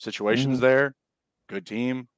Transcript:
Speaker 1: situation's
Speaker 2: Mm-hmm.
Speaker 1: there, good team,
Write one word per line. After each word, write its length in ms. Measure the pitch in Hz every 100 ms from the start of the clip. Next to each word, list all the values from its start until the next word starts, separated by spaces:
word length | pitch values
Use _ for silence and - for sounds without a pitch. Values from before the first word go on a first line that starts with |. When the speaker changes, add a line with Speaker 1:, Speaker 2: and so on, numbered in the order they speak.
Speaker 1:
situation's 580 | 110 - 104 120 135 127
Speaker 2:
Mm-hmm. 20 |
Speaker 1:
there, 340 | 127 131 139 - _ _ _ _ -
good 160 | 98 85
team, 440 | 107 123 127 123